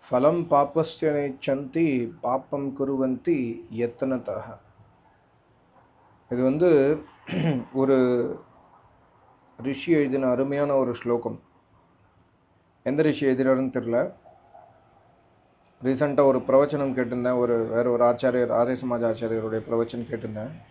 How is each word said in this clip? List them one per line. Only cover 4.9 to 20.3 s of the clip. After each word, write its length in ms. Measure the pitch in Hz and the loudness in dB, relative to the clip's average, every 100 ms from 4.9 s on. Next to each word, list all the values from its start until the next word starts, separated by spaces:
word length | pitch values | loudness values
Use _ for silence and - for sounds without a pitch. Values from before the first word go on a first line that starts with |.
| _ _ _ _ _ _ _ _ _ _ _ _ _ _ | _ _ _ _ _ _ _ _ _ _ _ _ _ _
இது 120 | 123 | -2
வந்து 560 | 127 147 175 156 135 151 - - - | 0 2 4 6 4 0 -6 -20 -8
<clears throat> 460 | 180 165 135 117 | -2 0 -2 -4
ஒரு 240 | 135 135 135 127 123 113 - - _ _ - _ _ _ _ _ _ _ _ | -2 2 4 4 2 -2 -6 -14 _ _ -20 _ _ _ _ _ _ _ _
ரிஷி 300 | 120 135 - | -8 -6 2
எழுதின 340 | 165 143 135 131 | 2 4 0 0
அருமையான 480 | 123 135 143 143 | 0 0 0 0
ஒரு 200 | 139 127 | 2 0
ஸ்லோகம். 460 | 117 117 120 117 107 _ _ _ _ _ _ _ _ _ _ _ _ _ _ | -4 -2 -2 -2 -10 _ _ _ _ _ _ _ _ _ _ _ _ _ _
எந்த 200 | - 139 | -6 0
ரிஷி 240 | 156 139 139 | 2 2 0
எழுதினாருன்னு 440 | 131 131 131 131 | 2 2 2 0
தெரியல. 420 | 131 113 117 175 - - - _ - - _ _ _ _ _ _ _ _ _ _ _ | -4 -2 -2 -2 -6 -20 -20 _ -20 -20 _ _ _ _ _ _ _ _ _ _ _
ரீசெண்டாக 420 | 123 131 147 139 | -2 0 0 4
ஒரு 140 | 139 127 | 4 4
பிரவச்சனம் 560 | - 135 143 147 139 | 4 4 4 0 -2
கேட்டிருந்தேன், 440 | 127 120 123 123 127 | -2 -2 -2 -2 0
ஒரு, 280 | 123 117 113 | 2 0 0
வேற 240 | 113 123 | 0 0
ஒரு 140 | 120 | 4
ஆச்சாரியர், 480 | 120 120 110 123 120 | 2 4 0 2 2
ஆரிய 240 | 117 120 127 | 2 0 0
சமாஜ 340 | 131 120 117 | -4 -2 -2
ஆச்சாரியருடைய 520 | 110 117 113 110 110 110 | -2 -2 -4 -2 -6 -4
பிரவச்சனம் 400 | 117 117 120 117 | -2 -2 -4 -8
கேட்டிருந்தேன். 400 | 117 110 | -8 -8